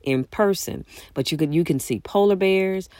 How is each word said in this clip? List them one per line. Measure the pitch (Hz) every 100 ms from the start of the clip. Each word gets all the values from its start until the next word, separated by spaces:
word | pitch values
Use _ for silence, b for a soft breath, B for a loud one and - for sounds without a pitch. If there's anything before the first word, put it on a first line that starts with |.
in | - 131
person. | 131 - 208 185 - - - B B
But | - 131
you | 151
can, | 151
you | 156
can | 170 139
see | - 110
polar | - 202 202 190
bears, | 190 190 190 190 185 b